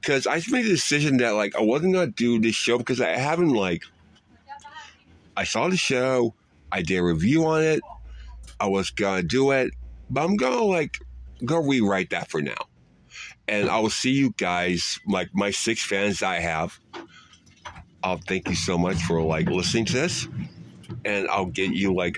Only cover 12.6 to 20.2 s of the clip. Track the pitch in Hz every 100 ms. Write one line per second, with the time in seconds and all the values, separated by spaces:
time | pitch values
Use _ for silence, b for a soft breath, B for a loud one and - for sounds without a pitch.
12.6 | - _ _ _ B B B B - 104
13.6 | 101 110 110 - 131 139 135 - 92 90
14.6 | 90 87 - - - 95 90 95 101 98
15.6 | - 113 - 98 104 95 95 87 85 80
16.6 | 87 - _ - - B B B B -
17.6 | - - - _ 92 87 - 92 - 90
18.6 | - 87 87 95 - 82 80 80 85 90
19.6 | 87 117 110 123 170 -